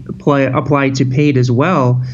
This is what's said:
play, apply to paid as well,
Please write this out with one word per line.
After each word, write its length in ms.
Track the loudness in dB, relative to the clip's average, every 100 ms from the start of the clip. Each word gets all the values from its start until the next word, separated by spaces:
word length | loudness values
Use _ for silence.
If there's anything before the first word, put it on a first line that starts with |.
| -10 -4
play, 280 | 0 0 0
apply 440 | -2 0 0 0
to 140 | 0
paid 320 | -2 2 2 2
as 140 | 2
well, 520 | 2 2 2 2 0 -4